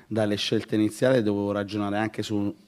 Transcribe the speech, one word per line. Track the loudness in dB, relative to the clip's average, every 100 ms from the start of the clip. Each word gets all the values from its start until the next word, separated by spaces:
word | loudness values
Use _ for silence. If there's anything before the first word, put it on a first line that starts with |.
| -6
dalle | -2 0 0
scelte | 0 -2 0 0
iniziali | 0 2 2 4
dovevo | 2 0 0
ragionare | -2 -4 -4 -2 -2
anche | -2 -4
su | -4 -2 -2 -4